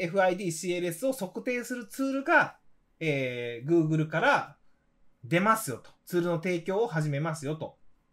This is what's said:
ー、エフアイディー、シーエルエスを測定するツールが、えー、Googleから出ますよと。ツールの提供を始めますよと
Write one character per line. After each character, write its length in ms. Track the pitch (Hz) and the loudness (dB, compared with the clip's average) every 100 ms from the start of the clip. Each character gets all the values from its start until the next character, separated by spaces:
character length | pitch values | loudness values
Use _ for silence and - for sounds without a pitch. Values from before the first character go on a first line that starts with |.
ー、 40 | |
エ 20 | 175 | 0
フ 160 | 196 | 4
ア 80 | 185 | 4
イ 60 | 180 | 2
デ 80 | |
ィ 40 | 190 | -2
ー、 20 | |
シ 180 | 160 180 | -4 -4
ー 80 | 175 | -2
エ 40 | |
ル 60 | 175 | -2
エ 60 | |
ス 140 | 165 269 | -2 -2
を 60 | |
測 320 | 262 185 233 | -2 -4 -4
定 180 | 233 247 | -4 -4
す 100 | 233 | -4
る 120 | 247 226 | -8 -10
ツ 180 | - | -4
ー 80 | 269 | -2
ル 120 | 269 | -2
が、 340 | 277 311 - - _ _ _ _ | 4 4 4 -2 _ _ _ _
え 640 | 160 139 127 123 120 117 135 | -2 0 -2 -4 -6 -6 2
ー、 20 | |
Google 400 | 170 156 156 156 | 2 4 2 0
か 120 | 160 | 2
ら 360 | 254 247 - - _ _ _ _ - _ | 4 2 0 -12 _ _ _ _ -20 _
出 160 | 117 165 | -2 2
ま 160 | 208 220 | 4 2
す 140 | - | 0
よ 80 | 110 | -8
と。 120 | - _ - | -12 _ -4
ツ 120 | 175 | 0
ー 20 | |
ル 60 | 175 | 0
の 80 | 165 | 0
提 260 | 180 175 | 0 -2
供 200 | 165 190 | 0 0
を 40 | 233 | 0
始 220 | 160 151 | 0 0
め 120 | 139 | -2
ま 140 | 165 | -2
す 120 | 156 135 | -4 -6
よ 100 | 156 | -6
と 220 | - - - - _ | -8 -12 -20 -20 _